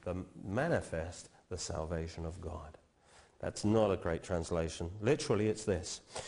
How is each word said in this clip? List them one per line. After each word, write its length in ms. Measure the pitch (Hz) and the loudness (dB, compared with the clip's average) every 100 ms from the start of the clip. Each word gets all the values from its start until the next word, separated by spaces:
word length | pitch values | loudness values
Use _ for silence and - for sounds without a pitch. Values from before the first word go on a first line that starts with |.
the 240 | 90 92 92 - | -6 -4 -6 -10
manifest 840 | - 110 165 120 - 82 85 - - - - | -4 0 2 0 0 -4 -4 -8 -16 -18 -10
the 100 | 90 | -8
salvation 680 | - 76 78 85 82 82 82 | -4 -4 -2 -2 -4 -6 -6
of 160 | 90 | -6
God." 360 | 85 82 78 - _ _ _ - - - | -8 -8 -10 -16 _ _ _ -20 -20 -8
That's 240 | - - | -6 0
not 280 | 104 110 104 | 4 6 6
a 60 | 92 | 4
great 260 | 87 82 | 2 -2
translation. 680 | - 87 82 85 82 - 85 101 | 0 0 2 0 0 -2 -6 0
Literally, 480 | 107 151 - 104 107 | 2 2 4 4 4
it's 160 | - | 2
this. 380 | - 85 87 - - - | 0 0 -2 -10 -10 -12